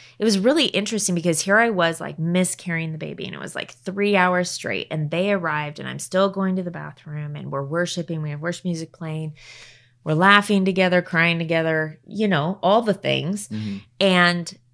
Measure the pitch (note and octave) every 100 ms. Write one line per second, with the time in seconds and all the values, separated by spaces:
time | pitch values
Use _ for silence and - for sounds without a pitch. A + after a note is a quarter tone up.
0 | - - G#3+ G3 G#3+ D#4 B3+ F#3+ G3+ A3
1 | G3 F3 E3+ D#3+ G3 G#3 A#3 F#3+ E3 D#3+
2 | D3+ D3+ E3 F3+ F3+ - F3 E3 E3 D#3
3 | D#3 - - C#2 - - - - - G3
4 | G#3 G3 F3+ F3+ F3+ - - F#2+ - D#3+
5 | D3+ E3 G3 G3+ E3 D3+ D3 D3 B2+ C3+
6 | - F#3 G3 F#3+ F#3+ F#3 F3 D#3 D3+ D3+
7 | D#3+ D3+ D3 D3 C3 C#3 C#3 E3 F3 -
8 | E3 D#3+ D3+ D3 E3 F3 F3+ E3 D#3+ -
9 | D#3+ D#3 D#3 D3+ - - - - _ _
10 | D#3 D#3 F#3+ G3+ G3+ G3+ F#3+ F#3 F#3 F3+
11 | F3+ E3 E3+ E3+ E3 E3 D#3+ D#3+ D#3 -
12 | - G3+ G#3+ D#3+ D#3 F#3+ F3+ G#3+ A3+ F#3+
13 | C3+ C3+ C#3+ G#3 - - G#2+ - - -
14 | G3 F#3 F3 F3 E3 - _